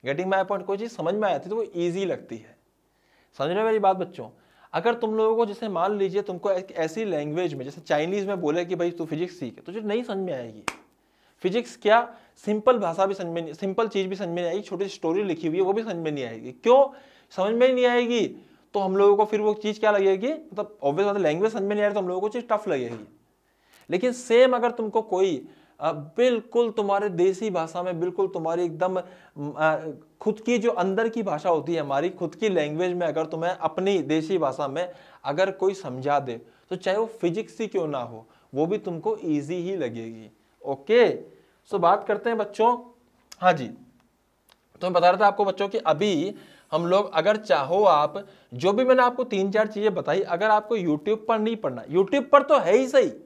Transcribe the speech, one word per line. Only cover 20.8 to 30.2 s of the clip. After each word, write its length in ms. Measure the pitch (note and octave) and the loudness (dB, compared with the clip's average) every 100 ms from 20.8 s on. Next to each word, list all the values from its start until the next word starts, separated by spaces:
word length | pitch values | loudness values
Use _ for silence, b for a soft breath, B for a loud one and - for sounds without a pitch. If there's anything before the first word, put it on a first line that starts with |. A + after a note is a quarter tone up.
ऑब्वियस 240 | C#3 D3+ G3+ | -2 2 0
बात 100 | G3+ | 2
है 60 | |
लैंग्वेज 300 | E3+ D#3 G#3+ | 0 2 0
समझ 100 | G#3+ | 0
में 140 | G3 G#3 | -2 0
नहीं 60 | |
आ 40 | G#3 | 0
रही 80 | |
तो 60 | G3+ | 0
हम 80 | F3+ | -2
लोगों 120 | F#3 | -2
को 80 | G#3 | -2
चीज़ 160 | A#3+ A#3+ | -4 -4
टफ 160 | G#3+ G#3+ | -4 -2
लगेगी। 400 | C#3+ A#2+ A#2 G#2 _ _ _ b b b b b | -4 -4 -10 -14 _ _ _ b b b b b
लेकिन 220 | F3+ B3 | -2 -2
सेम 440 | B3 - A#3 B3+ B3 | -4 2 6 6 4
अगर 140 | A#3+ | 0
तुमको 320 | A#3+ A3 A3+ | -2 -2 -2
कोई, 460 | A3 F#3 F#3+ C#3+ - B B B | -2 0 0 0 -8 B B B
अ, 120 | D3 | -4
बिल्कुल 760 | D3 D3 - B3 A#3 A#3+ A#3 A#3 | -4 -8 2 2 2 -2 0 0
तुम्हारे 380 | A3+ G3+ G3 G#3 | 0 0 0 0
देसी 420 | E3+ F3+ F#3 A3 | 2 2 2 -2
भाषा 320 | F3+ D#3+ F3 | -2 -4 -6
में, 180 | F3+ E3+ | -6 -2
बिल्कुल 260 | F3+ F3+ F#3+ | -4 -2 -2
तुम्हारी 380 | F3+ E3 E3+ | -2 -4 -2
एकदम, 320 | F3 D#3 F#3 F#3 | -2 -2 -2 -2
अ, 800 | F3 - - - C#3+ C#3+ D#3 D3+ D#3+ C#3+ _ _ | -6 -18 -20 -12 -10 0 0 0 -4 -14 _ _